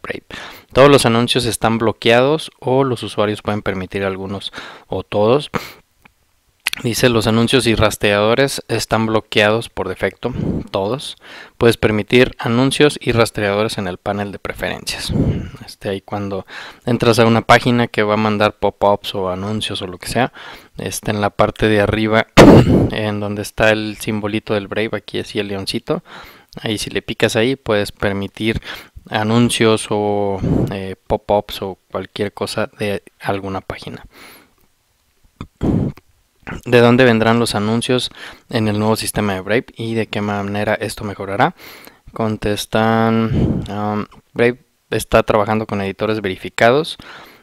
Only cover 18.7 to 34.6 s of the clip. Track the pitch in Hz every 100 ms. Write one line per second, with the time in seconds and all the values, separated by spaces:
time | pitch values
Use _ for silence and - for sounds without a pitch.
18.7 | - 101 101 - 104 92 90 101 110 -
19.7 | 101 95 90 - - 127 - - - -
20.7 | - - - - 107 101 - 107 - 110
21.7 | 107 101 107 110 110 - - - - -
22.7 | - - - 107 104 104 104 101 - 110
23.7 | 107 107 101 - 107 104 107 - 107 98
24.7 | 104 110 107 - 107 98 107 101 98 98
25.7 | 117 - 160 - - - - _ - -
26.7 | 104 - - - 113 113 113 117 139 -
27.7 | 104 104 - 101 98 98 - 110 110 -
28.7 | - - - - 113 107 117 120 - 113
29.7 | 110 - 104 104 101 101 95 98 - -
30.7 | 101 95 95 - 107 - 104 - - 98
31.7 | 90 _ 98 92 - 101 - 101 - 107
32.7 | - 104 98 - _ - 101 98 95 -
33.7 | - - - - - - - _ _